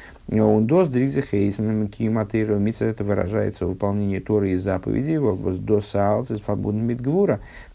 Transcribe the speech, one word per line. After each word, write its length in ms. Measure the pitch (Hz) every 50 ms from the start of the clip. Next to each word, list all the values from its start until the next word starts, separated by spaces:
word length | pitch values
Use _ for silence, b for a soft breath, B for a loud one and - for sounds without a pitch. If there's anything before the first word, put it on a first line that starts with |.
| B B B B B -
Он 360 | - 110 110 107 107 110 110
дос 220 | 110 151 180 190 151
дригзе 320 | 123 123 131 139 139 143
хейсен 680 | 135 - - 101 101 101 98 - 107 107 110 107 107 104
кииматейро 680 | - - 113 110 110 113 107 101 - 110 110 107 104
митцва, 320 | 101 101 107 110 - 113
это 180 | 113 110 - 101
выражается 600 | 101 101 95 92 92 104 107 104 101 98 - 92
в 40 | 87
выполнении 500 | 92 95 104 101 101 104 104 98 95 92
Торы 320 | 92 - 107 107 101 95 92
и 40 |
заповедей, 640 | 92 92 98 92 95 - 107 110 117 135 151 160 156
в-, 160 | 143 110 98
в-, 240 | 98 98 95 92 92
дос 360 | 104 107 107 107 104 - -
аалцис 460 | 101 101 101 107 117 127 131 113 104
фабун 420 | - - 104 104 101 101 104 110 113
мит 140 | 117 120 123
гвура, 400 | 120 135 156 190 202 180 123 95 B B B B B B